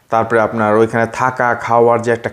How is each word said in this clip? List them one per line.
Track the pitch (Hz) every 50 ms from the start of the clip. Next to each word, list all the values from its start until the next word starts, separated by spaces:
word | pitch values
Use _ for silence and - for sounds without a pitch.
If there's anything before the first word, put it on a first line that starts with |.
| _ -
তারপরে | 117 113 110 113 120 113
আপনার | 107 107 - 113 107 107 107
ওইখানে | 110 113 110 - 117 113 113 -
থাকা | - 131 131 127 - 123 120 117
খাওয়ার | - - - 117 120 117 117 117 117
যে | 110 120
একটা | 117 113 - 110